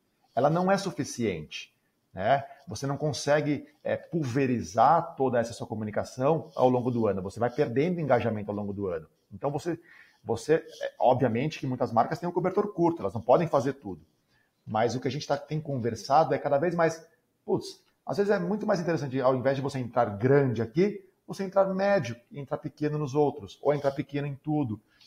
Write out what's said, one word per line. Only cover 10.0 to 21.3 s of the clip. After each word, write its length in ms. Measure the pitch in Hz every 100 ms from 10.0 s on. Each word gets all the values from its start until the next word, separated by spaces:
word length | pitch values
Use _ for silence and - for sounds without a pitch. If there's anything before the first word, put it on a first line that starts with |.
| - _
você, 340 | 113 117 - 160
é, 380 | - - - -
obviamente 580 | 113 127 127 117 156 -
que 80 | 135
muitas 260 | 127 123
marcas 280 | 117 - 160
têm 80 | 175
um 60 |
cobertor 340 | 180 180 196 208
curto, 280 | 170 170 170
elas 120 | -
não 80 | 113
podem 260 | - 160 160
fazer 260 | 143 131
tudo. 280 | 135 104 82 - _ _ _ _ _ -
Mas 260 | 110 120
o 60 | 127
que 80 | 196
a 40 |
gente 140 | 143 -
tá, 120 | 143
tem 220 | - 156
conversado 760 | 147 135 113 - - 147 156 135
é 20 |
cada 200 | 143 143
vez 180 | 170 170
mais, 280 | 160 - - _ _ _ -
putz, 360 | 240 - - _ _ -
às 120 | 175
vezes 140 | 202
é 60 | 202
muito 300 | 175 208 208
mais 140 | 185
interessante, 380 | 170 160 139 131
ao 140 | 127 131
invés 200 | 123 139
de 60 |
você 180 | 135 131
entrar 260 | 117 127 110
grande 560 | 101 127 143 135 113
aqui, 420 | 110 165 208 208 - _
você 180 | -